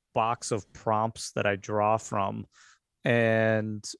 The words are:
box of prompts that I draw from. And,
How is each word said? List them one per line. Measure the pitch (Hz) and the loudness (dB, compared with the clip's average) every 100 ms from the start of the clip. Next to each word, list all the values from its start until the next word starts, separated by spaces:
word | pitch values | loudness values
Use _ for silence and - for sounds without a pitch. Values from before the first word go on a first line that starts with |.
| _ | _
box | 123 113 120 - | -2 -2 -2 -4
of | 113 - | -4 -6
prompts | - - 107 113 - - | -8 -2 0 0 -4 -8
that | - | -2
I | 104 101 | 0 -2
draw | - 107 104 110 | -2 0 2 2
from. | - 110 98 110 107 _ - _ _ _ | 0 -4 -4 -6 -12 _ -20 _ _ _
And, | - 120 113 110 110 110 110 107 - | 0 2 4 4 4 2 -2 -8 -12